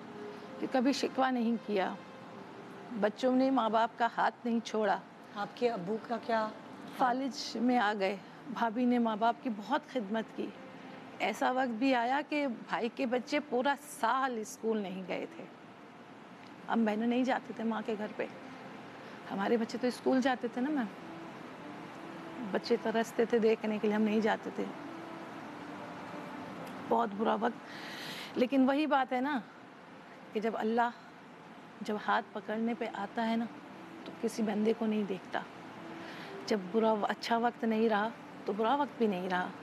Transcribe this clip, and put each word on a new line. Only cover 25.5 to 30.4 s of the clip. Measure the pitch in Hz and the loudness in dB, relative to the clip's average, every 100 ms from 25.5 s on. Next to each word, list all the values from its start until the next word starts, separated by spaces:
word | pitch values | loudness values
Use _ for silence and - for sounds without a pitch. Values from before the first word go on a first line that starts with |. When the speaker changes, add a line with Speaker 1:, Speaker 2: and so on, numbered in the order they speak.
| - - - - - - - - - - - - - - | -12 -12 -10 -10 -10 -10 -10 -10 -10 -10 -10 -10 -6 2
Speaker 1:
बहुत | 233 233 | 2 2
बुरा | 196 220 214 | 2 2 2
वक्त, | 233 - - - - - - - - - | 2 -2 -10 -12 -12 -10 -10 -10 -2 2
लेकिन | 247 269 262 | 4 6 6
वही | 277 302 | 6 4
बात | 277 262 | 4 4
है | 247 | 2
ना | 277 269 - - - - - - - - - | 2 0 -4 -14 -18 -18 -18 -18 -18 -18 -6
कि | 220 | -2